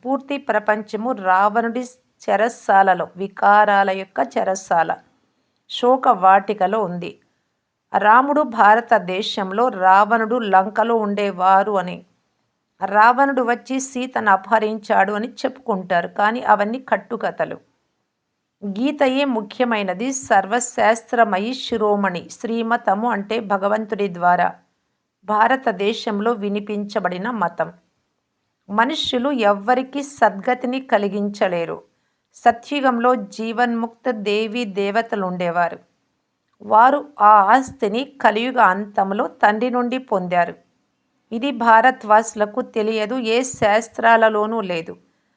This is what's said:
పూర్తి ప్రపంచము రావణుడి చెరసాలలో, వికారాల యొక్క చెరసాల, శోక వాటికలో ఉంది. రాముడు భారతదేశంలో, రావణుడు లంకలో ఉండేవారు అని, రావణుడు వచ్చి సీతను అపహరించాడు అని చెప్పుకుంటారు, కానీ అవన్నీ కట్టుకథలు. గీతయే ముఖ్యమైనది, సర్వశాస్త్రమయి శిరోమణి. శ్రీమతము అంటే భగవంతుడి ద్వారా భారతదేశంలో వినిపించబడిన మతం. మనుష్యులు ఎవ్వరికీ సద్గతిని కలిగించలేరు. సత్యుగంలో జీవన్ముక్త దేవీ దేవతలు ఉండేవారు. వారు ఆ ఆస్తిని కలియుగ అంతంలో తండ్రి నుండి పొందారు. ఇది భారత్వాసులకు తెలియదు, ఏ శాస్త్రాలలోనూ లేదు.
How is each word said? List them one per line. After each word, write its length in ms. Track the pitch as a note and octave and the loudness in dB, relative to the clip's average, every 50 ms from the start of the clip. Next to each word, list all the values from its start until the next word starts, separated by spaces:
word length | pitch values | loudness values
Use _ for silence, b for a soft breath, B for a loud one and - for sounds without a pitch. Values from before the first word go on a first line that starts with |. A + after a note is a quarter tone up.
| - | -6
పూర్తి 320 | B3+ C4+ C4 C4+ - C#4+ | -4 -4 -4 -4 -6 -8
ప్రపంచము 760 | C#4 - - G#3 G#3+ G#3 A3+ G#3+ G#3+ G#3+ - - G#3 A3 B3+ | -6 -4 -4 -4 -2 0 -2 -2 -2 -4 -8 -8 -6 -6 -6
రావణుడి 720 | B3 G3+ F#3+ F#3 F#3 F#3 G3+ G#3 G3+ A#3 A3+ A#3 A3 B3+ B3 A#3 - _ _ _ _ _ - - | -6 -4 0 0 2 2 2 2 0 0 -2 -2 -4 -6 -8 -10 -14 _ _ _ _ _ -4 -2
చెరసాలలో, 800 | G3+ G3 A3 A#3+ - - - - G3+ G3 G3 F#3+ F3+ F3 D#3 - - | 0 0 0 -2 -4 -4 0 2 4 4 6 4 2 0 -2 -8 -8
వికారాల 720 | F3+ G3 G3 - - - G3+ G#3 G#3 G#3+ G#3 G3+ G3 G3 G3 | -10 -10 -10 -4 0 4 6 6 6 6 6 4 2 2 0
యొక్క 480 | F#3+ F#3+ F#3+ - - B3+ C4+ B3+ - | -2 -4 -8 -8 -4 -4 -4 -4 -2
చెరసాల, 580 | A#3+ - G3 F#3+ F#3+ - - F#3 E3 D#3+ E3+ - - _ _ _ _ _ _ _ _ _ _ _ _ _ - | -4 -2 -2 -2 -4 -4 -2 0 0 0 0 -4 -8 _ _ _ _ _ _ _ _ _ _ _ _ _ -14
శోక 380 | - - B3 B3 C4 C4 C4 | -8 -2 0 2 2 2 2
వాటికలో 760 | C4+ A3+ F#3 F#3 F#3+ F#3+ G3+ G3+ A3 G#3 G#3 F#3 F#3 G#3 A3+ G3+ | 0 2 4 4 6 6 4 4 0 -4 -2 -2 -2 0 -2 -2
ఉంది. 360 | E3+ F3 F3 F3+ - - _ _ _ _ _ _ _ _ _ _ _ _ _ _ _ - | -4 -6 -8 -10 -10 -12 _ _ _ _ _ _ _ _ _ _ _ _ _ _ _ -2
రాముడు 440 | G3+ G3+ G#3 A3 B3+ C4+ C#4+ C#4+ D4+ | 0 4 4 4 4 4 2 2 0
భారతదేశంలో, 1300 | D4+ A#3+ A3 A#3 G3+ G#3 A3 A#3 A#3 - A#3 G#3 F3+ F3+ F3+ F#3+ G#3+ - - A3 G3 F#3+ F#3+ G#3+ B3 | 0 0 2 4 6 6 6 4 4 2 2 2 2 0 -4 -4 -6 -6 -6 -6 -6 -4 -2 -2 0
రావణుడు 680 | B3+ - F#3 F#3 F#3 F#3+ G3 G#3+ G#3 A#3 A3+ A3 G#3+ A#3+ | 0 0 2 4 6 6 6 6 4 2 0 0 0 -2
లంకలో 600 | B3 A3+ G3+ F#3+ F#3+ F#3+ G#3 G3+ A#3 A3 A#3 A#3 | -4 0 2 2 2 2 2 0 -2 0 0 0
ఉండేవారు 840 | A3+ G#3 G3+ G3+ G#3 G3+ G3 F3+ F3+ F#3 F#3+ F#3+ F#3+ G3+ G#3+ G#3 | 0 0 -2 -2 -2 -2 -4 -2 0 2 4 4 4 2 2 -2
అని, 280 | F#3+ F3 F3+ F3 F3 - _ _ _ _ _ _ _ _ _ _ _ _ _ _ - F#3+ | -4 -4 -4 -8 -12 -16 _ _ _ _ _ _ _ _ _ _ _ _ _ _ -10 -6
రావణుడు 560 | F#3+ G3+ G#3+ A3 A#3+ A#3+ B3+ C#4 C#4 C#4 C4 | 0 4 4 6 6 6 4 2 0 0 0
వచ్చి 380 | A#3+ A3+ A#3+ A#3+ - - C4 C4 | 0 0 -2 -4 -4 -6 -6 -6
సీతను 520 | C4 - - B3 B3+ B3+ - A3+ A3 G#3 | -6 -6 -8 -8 -8 -6 -6 -2 2 2
అపహరించాడు 840 | F#3+ F#3+ G3 - A#3 A3 G#3+ G#3+ A3 G#3+ - - G#3 G3 F#3+ G3+ G#3 | 2 2 2 0 0 0 0 0 -4 -4 -4 0 0 2 2 0 -2
అని 160 | G#3 A3 - | -4 -6 -8
చెప్పుకుంటారు, 800 | - - - C4 C4 - - - G#3 F#3 F#3 F3+ F#3 F3 E3+ | -8 -6 -6 -6 -6 -6 -6 -6 -6 -4 -4 -2 -2 -2 -2
కానీ 340 | F3 - - G#3 G#3+ A3+ B3 | -2 -2 -2 -2 0 -2 0
అవన్నీ 380 | - G#3 G#3+ G#3 G#3 G#3+ A#3 C4 | 2 2 2 2 2 -2 -6 -8
కట్టుకథలు. 800 | - - A3 G3+ G3+ - A#3 G#3+ A3 F3 - - D#3+ D#3+ - - _ _ _ _ _ _ _ _ _ _ _ _ _ _ _ _ _ _ _ _ G3+ | -6 -4 -4 -4 -4 -6 -8 -6 -6 -6 -4 -4 -6 -6 -8 -12 _ _ _ _ _ _ _ _ _ _ _ _ _ _ _ _ _ _ _ _ -10
గీతయే 600 | G3+ F#3 G#3 B3+ D4 D4 D4 C#4+ C4 B3+ C4+ C#4+ | -10 -6 -4 -4 -2 0 0 0 0 2 0 0
ముఖ్యమైనది, 880 | C#4 A#3+ G#3+ G3+ G#3 - - B3+ A#3+ A3+ G#3 G3+ F#3 F3+ F3+ A#3+ C4+ C4+ | 0 -2 -4 -6 -6 -4 -2 -2 0 -2 -2 -2 -4 -4 -4 -6 -6 -6
సర్వశాస్త్రమయి 1400 | - - - A3+ G3 F#3+ F#3+ A3 B3 A#3+ - - C4 G#3 G#3 A3+ A3+ - - B3+ A#3 A3+ G#3 F#3+ F#3 G#3 A#3+ C4 | -6 -2 0 2 2 2 2 -2 -4 -4 -4 -2 0 2 2 2 0 -2 -2 0 2 2 2 0 -2 -4 -4 -6
శిరోమణి. 760 | C4 - - A#3+ G#3+ G#3+ G#3 G#3 G3+ G3+ F#3+ F3 E3 - - | -8 -8 -6 -4 -2 0 0 0 0 0 -2 -4 -6 -8 -12
శ్రీమతము 800 | - - - G#3 A3+ A#3 A3+ A3+ A#3 A#3 - G#3 F#3+ G#3 A3+ A#3+ | -14 -12 -8 -6 -4 -4 -2 -2 -2 -2 0 -2 -2 -2 -2 -2
అంటే 280 | A3 G3+ G3 G3+ G#3+ A#3 | -4 -4 -4 -6 -6 -6
భగవంతుడి 680 | A3 G3 G3+ F#3+ G3 G3+ G#3+ G#3+ A3 G#3 A3 G3 G3+ | -4 -4 -4 -2 -2 -2 -2 -2 -4 -4 -4 -4 -4
ద్వారా 460 | G3 F3 E3+ F3 F3 F3+ F3+ F3 - - - _ _ _ _ _ _ _ _ _ _ _ _ _ | -4 -4 0 2 2 2 2 2 -2 -4 -8 _ _ _ _ _ _ _ _ _ _ _ _ _
భారతదేశంలో 1080 | F#3+ G#3+ G#3 A3 A#3 C4 C4 C4 A#3+ G3 F3+ G3+ G#3 A3 - - A#3 G#3 G3+ G#3 A#3 | -2 0 2 2 2 2 0 -2 -4 -4 -2 -2 -2 -2 -4 -6 -6 -4 -2 -2 -2
వినిపించబడిన 960 | A#3+ G3+ G3+ G3+ G3+ G#3 G#3 G#3+ G#3 G3+ G#3 G3+ - A3 F#3 F3 F3+ F#3 G3 A#3+ | -2 -2 -4 -4 -4 -6 -6 -6 -8 -8 -6 -6 -4 -4 -4 -4 -4 -6 -6 -6
మతం. 440 | A#3+ G#3+ F3+ E3+ - - D#3+ E3+ - _ _ _ _ _ _ _ _ _ _ _ _ _ _ _ _ _ _ - | -4 -4 -4 -4 -4 -4 -8 -8 -10 _ _ _ _ _ _ _ _ _ _ _ _ _ _ _ _ _ _ -4
మనుష్యులు 600 | G3+ A3 A#3 C4+ D#4+ D4+ - - C4 B3 A#3+ C#4+ | -2 0 0 0 -2 -4 -4 -4 -4 -2 -2 -2
ఎవ్వరికీ 720 | D4 A#3+ G#3+ G3+ G#3 G3 G3 A3+ B3+ B3+ C4 C4 - C#4+ C#4 | -2 0 0 0 0 0 0 -2 -2 -2 -2 -6 -8 -10 -10
సద్గతిని 800 | - - - A#3 G#3 G3 G3 - B3+ B3 B3+ - A#3+ B3+ C4 | -10 -4 0 0 0 0 -2 -4 -4 -4 -4 -4 -6 -6 -6
కలిగించలేరు. 1040 | C4 - A#3 G3+ G3+ G3+ F#3+ G#3 G3+ G#3 G3+ - G#3+ F#3+ F3 E3+ E3 D#3+ E3 - - _ _ _ _ _ _ _ _ _ _ | -4 -2 -2 -2 -2 -2 -4 -4 -6 -6 -4 -4 -4 -2 -2 -4 -6 -6 -8 -12 -14 _ _ _ _ _ _ _ _ _ _
సత్యుగంలో 840 | _ - B3 - - - - C#4+ C#4+ C4 C4 B3 A#3 A#3 B3+ B3+ | _ 0 0 0 0 -2 -8 -4 -2 0 0 0 0 0 0 0
జీవన్ముక్త 960 | A#3 G3+ G3+ - - A3 A3+ A3 A3+ B3 A#3+ A#3 A3+ A#3 A3+ - _ - C4 | 0 -4 -8 -10 -8 -8 -6 -2 -2 -2 -2 -2 -4 -6 -8 -10 _ -6 -6
దేవీ 540 | B3 G#3+ G3 G#3 G3+ G#3+ A3 A3 G#3 B3 A#3+ | -6 -4 -4 -4 -2 -2 -2 -4 -4 -6 -6
దేవతలు 600 | G3+ F3+ G3+ G3 G3+ G3+ A#3 A3+ A3+ A3+ G#3 F#3+ | -6 -4 -4 -4 -2 -2 -2 -4 -4 -4 -6 -4
ఉండేవారు. 540 | F3+ F3+ F3+ F3+ E3+ E3 F3 E3+ E3 D#3+ - _ _ _ _ _ _ _ _ _ _ _ _ _ _ _ - G#3 | -4 -4 -4 -4 -4 -2 -2 -2 -2 -4 -10 _ _ _ _ _ _ _ _ _ _ _ _ _ _ _ -14 -4
వారు 400 | G#3 G#3+ A3 A#3+ - C#4 D4 D4 - - - | 2 4 6 6 6 4 2 -4 -6 -2 2
ఆ 60 | G#3 | 6
ఆస్తిని 840 | G#3 G#3+ G#3 F#3+ G3 A#3 C4+ C4 C4 - - A#3 G3+ G#3 B3 C#4 - - - | 6 8 6 6 4 4 2 2 -2 -8 -6 -4 -4 -2 -4 -6 -8 -4 0
కలియుగ 400 | - A3 G#3 A3 A#3+ C4 B3 B3+ | 0 0 2 0 -2 -2 0 2
అంతంలో 680 | G#3+ F#3 F#3 G3+ G#3 G3+ - - G3 F#3+ G3 A3 C#4 | 4 4 2 0 -4 -6 -4 -4 -2 -2 -2 -4 -4
తండ్రి 420 | E4 - - A#3+ G#3 G#3 G#3+ B3 B3+ | -6 -2 0 2 2 2 2 -2 -2
నుండి 280 | A#3 B3 B3 A#3+ B3+ | -2 -2 -2 -2 -4
పొందారు. 580 | B3+ C4 - G#3+ F#3+ F3+ F3 F3+ F3 E3+ E3+ E3 - _ _ _ _ _ _ _ _ _ _ _ _ _ - | -6 -4 -4 -4 -4 -2 -2 0 0 0 0 -4 -12 _ _ _ _ _ _ _ _ _ _ _ _ _ -12
ఇది 200 | A3+ A#3 B3 C#4+ | -8 -6 -4 -4
భారత్వాసులకు 1080 | B3 A3+ A#3 A#3 A3 A3+ A#3 C4 B3+ - - G#3 G#3+ A3 A3+ A3+ - G#3+ G#3 G#3 G#3 B3+ | -4 0 4 6 6 6 6 4 2 0 2 4 4 4 4 2 -2 -4 -4 -4 -4 -6
తెలియదు, 580 | - G3+ - A3+ G#3 A3 A3+ G#3+ G#3+ G#3 B3+ C4 | -8 -6 -4 -4 -2 -2 -2 -2 -4 -4 -4 -4
ఏ 220 | A3+ A3 A3 A#3+ | -2 -2 0 0
శాస్త్రాలలోనూ 1200 | C4 C4 - - A3+ G3+ G#3 A3+ A3+ - - - A3+ A3+ A3+ A3+ A3 A3 A3 G#3 G#3 A3 A3+ A3+ | -2 -4 -4 -2 0 2 2 2 0 -4 -6 0 4 4 6 6 6 4 2 2 -2 -2 -2 -4
లేదు. 360 | G3+ F3+ F3 E3 E3 F3 F3 - _ _ _ _ _ _ _ | -4 -4 -6 -6 -8 -10 -14 -18 _ _ _ _ _ _ _